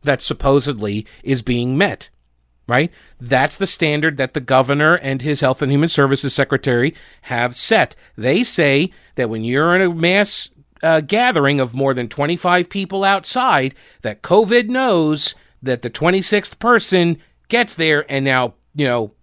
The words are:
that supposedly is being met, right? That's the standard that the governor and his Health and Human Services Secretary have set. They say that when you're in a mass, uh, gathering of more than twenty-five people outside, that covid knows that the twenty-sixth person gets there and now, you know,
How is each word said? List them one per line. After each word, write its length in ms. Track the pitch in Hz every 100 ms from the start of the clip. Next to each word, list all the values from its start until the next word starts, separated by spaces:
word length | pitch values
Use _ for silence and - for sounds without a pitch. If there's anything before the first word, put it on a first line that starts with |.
that 180 | 147 131
supposedly 840 | - - 135 139 127 117 104 104 - -
is 180 | - 131
being 340 | 120 120 123 135
met, 320 | 190 104 - _ _ _ _ _ -
right? 240 | 123 165 - - -
That's 380 | 120 127 147 -
the 100 | 196
standard 500 | - 160 147 156 139
that 180 | 135
the 60 | 151
governor 540 | 123 131 131 143 156
and 280 | 175 135 135
his 180 | 135 139
Health 200 | 135 131
and 120 | 135
Human 160 | 139 160
Services 440 | - 139 135 139
Secretary 640 | - 135 135 - 120 135 - - -
have 340 | - 120 120 123
set. 400 | - 220 143 - _ -
They 280 | 117 175
say 480 | 247 - 147 139 180 - _ -
that 120 | 117
when 140 | 113
you're 320 | 113 131 160
in 80 | 180
a 100 | 190
mass, 580 | 165 170 190 208 - - _ _ _
uh, 180 | 165 160
gathering 580 | 143 214 247 175 139 143
of 160 | 123
more 200 | 123 135
than 140 | 127 120
twenty-five 600 | - 147 170 180 180 175
people 340 | 196 190 190
outside, 720 | 196 196 - 254 254 156 131 - - _
that 200 | - -
covid 460 | - 190 208 240 220
knows 640 | 254 262 180 156 147 - - _ _
that 220 | 127 120
the 80 | 120
twenty-sixth 720 | - 165 190 185 208 - -
person 580 | 226 240 - 185 170 165 _ _ _
gets 260 | 233 226
there 300 | - 160 147 151
and 160 | 135
now, 300 | 135 131 123 - _
you 140 | 143 139
know, 280 | 120 110 -